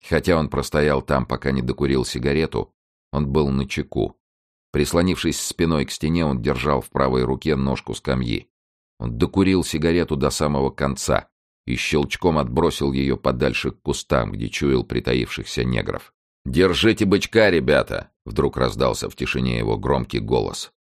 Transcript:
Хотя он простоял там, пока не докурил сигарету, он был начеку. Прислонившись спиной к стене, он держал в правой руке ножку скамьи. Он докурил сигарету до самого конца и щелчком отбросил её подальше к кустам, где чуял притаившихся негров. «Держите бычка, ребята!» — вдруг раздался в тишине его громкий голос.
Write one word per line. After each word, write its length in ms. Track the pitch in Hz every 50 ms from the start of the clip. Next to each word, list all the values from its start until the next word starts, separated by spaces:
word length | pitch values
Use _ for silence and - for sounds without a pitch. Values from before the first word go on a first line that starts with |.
| -
Хотя 300 | - 82 78 76 - 87
он 120 | 80 76 -
простоял 520 | - 65 65 - - 76 73 76 71 67
там, 240 | - - 73 65 62
пока 240 | - 64 64 - 69
не 140 | 67 65 62
докурил 420 | 62 64 - 73 67 67 65 60
сигарету, 680 | - - 64 60 69 71 78 80 - - 50 50 - _ _ _ _ _ _ _ _
он 200 | - 71 73 69
был 180 | 67 78 73 69
начеку. 680 | 67 67 67 67 - - - - - 64 53 - - _ _ _ _ _ _ _ _ _ _ _ -
Прислонившись 680 | 71 73 - - 85 87 92 87 - - 82 82 -
спиной 460 | - - - - 85 82 82 73 69
к 60 | -
стене, 340 | - - - 76 82 85 82
он 160 | 73 67 62
держал 400 | 57 71 67 62 64 73 71 64
в 80 | - -
правой 340 | _ 67 67 65 64 64 62
руке 320 | 62 65 64 - 78 76
ножку 380 | 67 67 67 65 - - - 55
скамьи. 560 | - _ - 65 65 64 58 55 50 - _ _ _ _ _ _ _ _ _ _
Он 220 | _ - 60 57 57
докурил 440 | - - - 98 95 92 92 92 82
сигарету 520 | - - 78 76 85 85 87 82 - 78
до 160 | 69 67 71
самого 400 | - - 78 73 71 67 67 67
конца 580 | - - 71 69 67 - - - - - - _ _ _ _ _ _ _ _
и 80 | - 62
щелчком 640 | 62 - - - 76 71 65 - - - 87 80 76
отбросил 520 | 71 58 62 80 82 80 - - 71 71
её 240 | 67 67 67 67 64
подальше 540 | - - 67 65 62 69 67 60 - - 65
к 100 | - _ _
кустам, 480 | 76 67 - - _ 76 65 57 50
где 180 | 50 50 55 53
чуял 340 | - - 73 69 65 62 55
притаившихся 800 | - 58 60 - 62 62 64 58 - - 58 55 - - - 60
негров. 480 | 62 62 55 50 - 50 50 - - _ _ _ _ _ _ _
«Держите 640 | 67 62 76 92 95 87 78 - 113 110 - 107
бычка, 460 | 95 98 98 - - - 113 107 101
ребята!» — 580 | 87 80 67 62 73 65 58 - 52 50 - _ _ _ _
вдруг 320 | - 53 - 71 69 -
раздался 540 | 62 62 60 53 53 65 62 57 - - 50
в 40 | -
тишине 440 | - 64 62 - 64 64 64 58 58
его 180 | 57 53 55
громкий 420 | 52 50 64 69 67 60 - - 58
голос. 540 | 53 53 62 60 50 50 50 - - - _ _